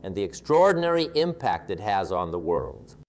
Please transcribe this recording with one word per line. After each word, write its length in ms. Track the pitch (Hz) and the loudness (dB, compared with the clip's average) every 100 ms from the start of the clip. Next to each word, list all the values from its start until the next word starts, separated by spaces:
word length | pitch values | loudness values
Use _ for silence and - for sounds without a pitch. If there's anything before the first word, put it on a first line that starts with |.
and 100 | 95 | -8
the 80 | 95 | -4
extraordinary 840 | 95 - - 156 190 170 170 170 156 147 | -4 -4 2 6 6 4 2 0 0 0
impact 560 | 170 165 123 87 - | -2 -2 -4 -4 -4
it 80 | 92 | -6
has 320 | 107 98 90 | -2 -2 0
on 180 | 90 87 | -2 -4
the 80 | 85 | -4
world. 560 | 85 85 - - - - | -2 -2 -4 -10 -20 -20